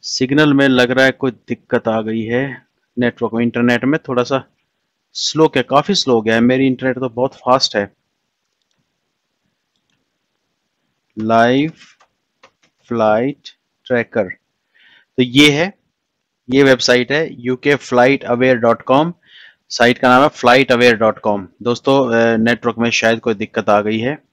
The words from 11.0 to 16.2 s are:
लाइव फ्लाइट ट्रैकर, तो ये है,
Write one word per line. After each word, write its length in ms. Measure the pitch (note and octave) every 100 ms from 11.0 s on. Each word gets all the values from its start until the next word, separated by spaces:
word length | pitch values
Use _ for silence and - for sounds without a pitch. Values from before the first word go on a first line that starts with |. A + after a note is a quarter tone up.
| _ -
लाइव 520 | A2 A2+ A#2 C3 D#3 - - _ _ _ _ _ _ _ _ _ _
फ्लाइट 600 | A#2 A2 G#2+ C3 D3 - _ _ _ -
ट्रैकर, 380 | B2 A2+ A#2+ F#2+ - _ _ _ _ _ _ _ -
तो 60 |
ये 280 | B2+ B2+ D3
है, 220 | C#3+ F3+ - _ _ _ _